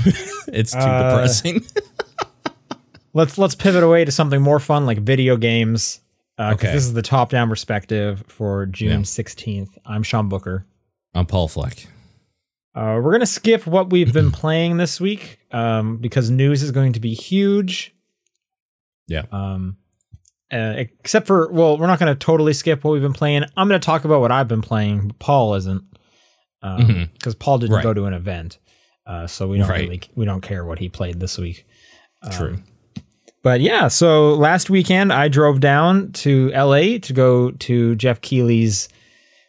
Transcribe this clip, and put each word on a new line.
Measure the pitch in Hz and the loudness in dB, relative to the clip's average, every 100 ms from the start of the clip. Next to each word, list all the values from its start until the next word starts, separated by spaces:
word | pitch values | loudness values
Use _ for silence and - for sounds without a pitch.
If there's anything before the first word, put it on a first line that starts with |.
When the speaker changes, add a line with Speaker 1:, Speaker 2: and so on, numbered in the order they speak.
| 151 | 0
Speaker 1:
<laughs> | - 381 403 - | 0 -4 -12 -8
It's | 113 113 | -4 -4
too | 127 | -2
Speaker 2:
Uh, | 131 127 127 | 0 2 2
Speaker 1:
depressing. | 127 127 120 170 202 - 415 - - - - - | 2 2 0 0 0 -2 -6 -8 -10 -12 -10 -12
<laughs> | _ - - - - _ _ _ | _ -14 -12 -18 -18 _ _ _
Speaker 2:
let's, | 151 160 - | 0 0 2
let's | 196 - | -2 0
pivot | 196 180 | 2 4
away | 165 170 151 | 6 6 4
to | |
something | 135 151 139 | 0 2 2
more | 139 147 | 4 2
fun, | - 147 135 | 2 0 0
like | 104 | 0
video | 104 135 127 120 | 0 2 2 2
games. | 117 117 113 113 - - _ _ _ - | 2 2 0 0 -4 -8 _ _ _ -6
Uh, | 107 | -2
'cause | 107 101 | 0 0
Speaker 1:
Okay. | |
Speaker 2:
this | 143 127 | 0 -2
is | |
the | 117 | -2
top-down | 107 135 123 127 113 | 0 0 2 0 0
perspective | 110 - 104 - 107 104 101 - | -2 -4 -6 -4 -2 -2 -6 -10
for | - 104 98 98 | -8 -4 -4 -6
June | 95 107 104 | -4 -2 -2
Speaker 1:
Yeah. | |
Speaker 2:
sixteenth. | 98 - 110 - 113 101 98 _ - | -2 -8 -10 -10 -10 -8 -10 _ -8
I'm | 107 | -6
Sean | 107 113 104 | -2 -2 -2
Booker. | 98 90 92 - _ _ _ _ 90 | -4 -6 -10 -10 _ _ _ _ -4
Speaker 1:
I'm | 87 | -2
Paul | 95 82 | -2 -2
Fleck. | - 65 - - - _ _ _ _ _ _ _ - | -4 -8 -10 -20 -20 _ _ _ _ _ _ _ -8
Speaker 2:
Uh, | 110 113 | -4 -2
we're | 139 | 0
gonna | 226 233 | 2 0
skip | - 220 220 165 | -2 0 0 2
what | 185 185 | -2 2
we've | 180 139 | 2 2
been | 147 151 | 2 2
Speaker 1:
<clears throat> | - | 0
Speaker 2:
playing | 156 160 170 170 | -2 0 0 0
this | 175 - | -2 -2
week, | 190 208 - - _ | -6 -6 -12 -20 _
um, | 120 113 110 110 113 | -4 -2 -2 -2 -4
because | 120 135 113 | -4 -2 0
news | 131 139 143 | 2 2 0
is | 143 | -2
going | 131 135 | 0 0
to | 113 | 0
be | 117 110 | -4 -6
huge. | - 190 196 202 185 - - _ _ _ _ _ _ _ _ _ _ _ - | -4 0 2 0 -2 -6 -12 _ _ _ _ _ _ _ _ _ _ _ -10
Speaker 1:
Yeah. | 78 - | -8 -8
Speaker 2:
Um, | 98 98 95 92 95 _ _ _ - _ _ - | -8 -6 -6 -8 -10 _ _ _ -20 _ _ -10
uh, | 120 113 107 | -6 -4 -6
except | 117 _ - 214 - | -8 _ -2 0 2
for, | 190 160 | 2 2
well, | 170 160 151 | 2 2 2
we're | 170 | 2
not | 170 | 2
gonna | 165 139 | 2 0
totally | - 160 156 | 2 2 2
skip | 139 165 143 151 | 0 -2 -2 0
what | |
we've | 151 | 0
been | 139 | -2
playing. | 135 147 143 143 - | -2 0 0 -2 -2
I'm | 196 | 0
gonna | 190 | 0
talk | - 160 151 | 0 -2 2
about | 147 | 2
what | 117 | 2
I've | 127 123 | 0 0
been | 110 | -2
playing, | 110 110 104 104 101 | -2 -2 -2 -2 -4
but | - | -6
Paul | - 139 110 98 | 0 2 2 0
isn't, | 95 95 - _ _ _ _ _ _ _ | -2 -6 -10 _ _ _ _ _ _ _
um, | 98 92 | -6 2
Speaker 1:
Mm-hmm. | 117 92 82 - | 2 2 -4 -8
Speaker 2:
'cause | 120 107 | -10 -6
Paul | - 131 | -2 0
didn't | 117 104 | 2 0
Speaker 1:
Right. | |
Speaker 2:
go | 113 104 | 0 -2
to | 98 | -4
an | |
event, | 92 92 87 82 - _ _ _ _ - | -6 -8 -10 -12 -18 _ _ _ _ -14
uh, | 87 85 | -12 -10
so | - 95 | -8 -2
we | 101 | 0
don't | 95 | 0
Speaker 1:
Right. | 90 78 | 0 -4
Speaker 2:
really, | 90 - - | -8 -10 -6
we | 104 | -4
don't | 95 | -4
care | - 95 | -8 -10
what | 85 82 | -8 -10
he | 90 | -10
played | - 90 87 | -8 -8 -6
this | 92 - | -8 -8
week. | 87 82 _ _ _ _ _ _ | -10 -12 _ _ _ _ _ _
Um, | - | -12
Speaker 1:
True. | 92 78 92 - _ _ - - _ _ _ | -8 -6 -8 -14 _ _ -20 -20 _ _ _
Speaker 2:
but | 131 123 | 0 2
yeah, | 175 - 143 | 2 2 2
so | - 170 156 151 151 | 4 4 6 6 4
last | 151 175 - | 4 2 2
weekend | 190 180 185 196 | 2 4 2 2
I | 135 147 | 2 2
drove | 139 147 135 | 4 4 4
down | 143 143 170 196 190 | 4 4 4 2 0
to | - 143 135 131 | -4 2 2 2
L | 135 139 | 2 2
A | 143 185 233 | 4 2 0
to | - | -2
go | 131 127 123 123 | 2 4 4 2
to | - - 120 117 113 | -2 -2 0 2 2
Jeff | 127 113 | 0 -2
Keighley's | - 127 120 113 113 98 - _ _ _ _ _ | -2 0 2 4 2 0 -6 _ _ _ _ _